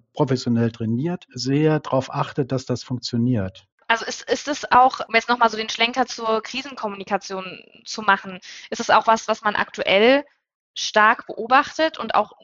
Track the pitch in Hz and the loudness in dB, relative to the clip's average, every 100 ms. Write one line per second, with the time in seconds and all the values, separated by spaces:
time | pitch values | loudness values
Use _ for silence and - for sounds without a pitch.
0 | - - 143 123 - 117 117 - 110 117 | -6 -2 0 0 0 2 0 -2 -4 -2
1 | 160 180 - 127 123 139 156 151 - 135 | -4 -6 -10 -8 -2 2 2 2 0 -2
2 | 131 - 143 - 127 131 - 123 - 123 | -2 -6 -4 -4 -2 -4 -4 -6 -6 -8
3 | - 120 120 120 92 - _ _ - 226 | -4 0 2 0 -2 -8 _ _ -2 -2
4 | - - - 240 - 294 - 247 254 - | -2 -10 -4 -4 -4 -8 2 4 6 2
5 | - 226 226 240 226 214 220 - 233 247 | -2 0 0 2 2 0 -6 -2 -2 0
6 | 240 - 226 220 220 254 277 254 214 196 | -4 -4 -2 -2 -2 -10 -10 -8 -8 -8
7 | 190 196 - 190 185 - - _ - - | -6 -6 -4 -10 -10 -14 -20 _ -14 -4
8 | 214 196 196 185 - - - - 233 220 | 0 0 -2 -16 -16 -20 -10 -4 2 4
9 | 226 226 - 220 208 202 - - - 196 | 4 2 0 -4 -2 -2 -4 -4 2 4
10 | 226 277 285 _ _ _ _ - - 214 | 6 4 0 _ _ _ _ -10 0 4
11 | 214 247 - - 220 254 277 - 320 - | 4 4 -4 -12 2 2 2 0 -2 -2
12 | 226 - 214 - | 0 0 0 -6